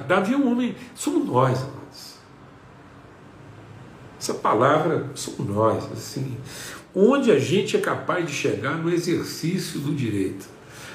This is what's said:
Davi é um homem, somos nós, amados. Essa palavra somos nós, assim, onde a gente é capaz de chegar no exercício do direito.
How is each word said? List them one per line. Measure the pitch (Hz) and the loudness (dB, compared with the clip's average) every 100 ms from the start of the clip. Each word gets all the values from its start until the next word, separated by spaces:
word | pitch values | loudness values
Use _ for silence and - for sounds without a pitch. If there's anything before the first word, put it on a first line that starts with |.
| - | 0
Davi | 190 196 | 2 2
é | 277 | 2
um | 254 | 4
homem, | 240 240 - - | 2 0 -4 -14
somos | - - 294 240 | -6 0 0 2
nós, | 127 131 123 | 4 4 2
amados. | - - - - - - - - - - - - - - - - - - - - - - - - - - | -4 -12 -16 -18 -20 -20 -20 -20 -20 -20 -20 -20 -20 -20 -20 -20 -20 -20 -20 -20 -20 -20 -20 -20 -20 -12
Essa | - | -6
palavra | - - 107 135 156 170 139 - | -2 2 4 6 4 2 0 -2
somos | - - - 104 | -8 -10 -6 -2
nós, | 101 110 107 - | 2 2 2 -4
assim, | 117 - 135 131 120 - - - - - | -10 -8 -6 -6 -8 -12 -14 -14 -14 -6
onde | 190 214 277 240 | 4 6 6 6
a | 139 | 4
gente | 120 185 - | 4 2 2
é | 202 | 0
capaz | 170 135 - 175 160 | 0 -2 -2 -2 -2
de | |
chegar | - 131 104 127 165 | -2 -2 -2 -2 -2
no | 165 | 0
exercício | 170 175 143 - - 160 185 - 160 | 0 0 -2 -2 -4 -2 -2 -4 -6
do | 143 | -4
direito. | 139 117 101 95 - - - - - - | -2 -2 0 -2 -4 -14 -20 -20 -18 -16